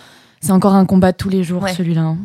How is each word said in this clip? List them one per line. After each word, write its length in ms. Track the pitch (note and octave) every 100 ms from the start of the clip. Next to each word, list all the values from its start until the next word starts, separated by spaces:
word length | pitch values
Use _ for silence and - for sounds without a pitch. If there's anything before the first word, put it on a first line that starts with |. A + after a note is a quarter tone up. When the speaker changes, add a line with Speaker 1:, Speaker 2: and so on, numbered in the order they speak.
| - - _ _
Speaker 1:
c'est 120 | -
encore 220 | F#3 G3
un 120 | G3 F#3
combat 240 | F#3+ F#3
de 60 | F#3
tous 120 | G3
les 140 | F#3+
jours, 220 | E3+ F3+
Speaker 2:
Ouais. 100 | G3
Speaker 1:
celui-là, 280 | F3+ E3+ E3
hein. 160 | D#3+ D#3+